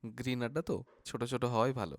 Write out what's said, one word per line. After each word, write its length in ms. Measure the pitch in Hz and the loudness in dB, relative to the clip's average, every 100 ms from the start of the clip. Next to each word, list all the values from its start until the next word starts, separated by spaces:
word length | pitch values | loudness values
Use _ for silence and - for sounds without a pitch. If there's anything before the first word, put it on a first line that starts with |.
| 117 | -12
গ্রিন 380 | 117 127 127 | -6 -2 0
আড্ডা 180 | 120 151 | 0 -2
তো, 220 | 170 - - - - | -2 -4 -4 -16 -8
ছোট 180 | 117 | -4
ছোট 220 | 120 127 123 | -2 0 2
হওয়াই 280 | 117 123 | 6 4
ভালো। 240 | 127 95 | 4 -4